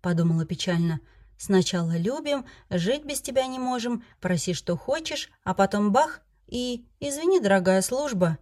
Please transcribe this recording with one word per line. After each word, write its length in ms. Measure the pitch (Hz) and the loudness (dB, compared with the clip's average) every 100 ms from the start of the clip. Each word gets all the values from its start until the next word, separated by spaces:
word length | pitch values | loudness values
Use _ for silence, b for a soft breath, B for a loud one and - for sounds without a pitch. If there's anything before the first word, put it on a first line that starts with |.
подумала 420 | 180 170 170 165 | 0 2 2 2
печально. 560 | 160 175 185 170 170 156 b b b b | -2 -4 -2 0 0 -2 b b b b
«Сначала 600 | - 190 180 180 165 170 | 2 2 2 -2 -2 -2
любим, 480 | 180 294 294 277 254 B B | -2 -4 -2 -4 -4 B B
жить 340 | 180 175 285 | -2 0 -2
без 160 | 294 277 | -4 -8
тебя 260 | - 262 262 | -2 -2 -2
не 120 | 262 | -4
можем, 460 | 254 247 240 240 B B | -4 -2 -2 -4 B B
проси, 340 | 180 180 - | -2 -2 -2
что 220 | 175 - 175 | -4 -4 -4
хочешь, 540 | - 302 320 294 - _ | -2 -4 -2 -8 -10 _
а 100 | 185 | -6
потом 380 | 185 196 208 208 | 0 2 2 2
бах, 280 | 226 311 - _ _ - | 4 2 -2 _ _ -10
и... 400 | 240 247 240 - _ | -6 -6 -6 -12 _
Извини, 400 | 285 277 339 381 | -8 -2 2 4
дорогая, 420 | 214 196 180 190 | 4 4 4 2
служба. 560 | 185 247 587 202 175 156 | 2 -2 -2 2 0 0